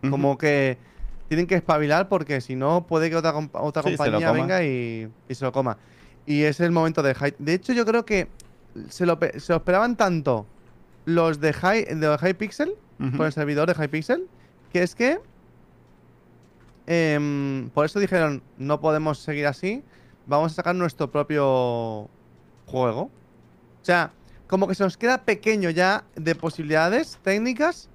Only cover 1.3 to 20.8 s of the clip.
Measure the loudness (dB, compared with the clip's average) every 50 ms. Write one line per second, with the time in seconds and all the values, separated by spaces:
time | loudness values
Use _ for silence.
1.3 | -2 -2 0 2 2 0 2 2 0 2 2 2 2 2 2 2 0 -2 0 0
2.3 | -4 -4 -4 -4 -6 -2 0 2 2 2 0 0 0 0 0 2 0 0 0 0
3.3 | 0 0 -4 -6 -6 -4 -4 -4 -2 -2 -2 -2 0 0 0 2 2 2 2 2
4.3 | 2 2 2 0 0 0 0 0 -2 -2 -4 -6 -6 -8 -10 -12 -14 _ _ _
5.3 | -10 -4 -4 -4 -2 0 0 -2 -2 -6 -10 -20 -20 -20 -20 -20 -20 -20 -6 -2
6.3 | 0 2 2 2 2 2 0 2 2 2 2 2 0 2 0 0 0 0 -2 -4
7.3 | -4 -4 -4 -2 -2 -2 0 -2 0 0 2 2 2 0 0 0 -2 -2 -2 -2
8.3 | -8 -20 -20 -20 -20 _ -20 -20 -16 -16 -16 -16 -6 -2 0 0 2 2 0 -2
9.3 | -2 -6 -2 0 0 0 2 2 2 2 2 2 2 2 2 2 2 0 0 0
10.3 | 0 0 -2 -6 -16 -20 -20 -20 -20 -20 -20 _ _ -14 -4 0 2 2 4 2
11.3 | 0 2 0 0 0 2 0 2 2 2 0 -2 -4 -2 0 0 0 2 2 0
12.3 | 0 0 -4 -8 -4 -4 -4 -4 -4 -8 -12 -20 -12 -6 -6 -4 -2 0 -2 -2
13.3 | 0 -2 -2 -2 0 0 2 0 0 0 -2 -4 -4 -6 -2 -2 -2 -2 -2 -8
14.3 | -14 -20 -20 _ _ _ _ -4 0 0 0 0 0 0 0 2 2 0 -4 -12
15.3 | -20 -20 _ -20 -20 -20 -20 _ _ _ _ _ -20 _ _ _ _ _ _ _
16.3 | -20 -20 _ _ _ _ -20 -20 -20 -20 -6 -2 0 2 4 4 2 2 2 0
17.3 | 0 -2 -2 -2 -2 -4 -6 -4 0 0 0 0 2 0 -2 2 2 2 2 2
18.3 | 0 -4 -8 -14 _ -10 -2 -2 -2 0 2 2 2 2 0 -2 -4 -4 -6 -8
19.3 | -6 -2 -2 -2 -2 -2 -4 -6 -6 -6 -10 -16 -20 -20 -20 -20 -20 _ _ -2
20.3 | 0 2 2 0 -2 -4 -2 -2 0 0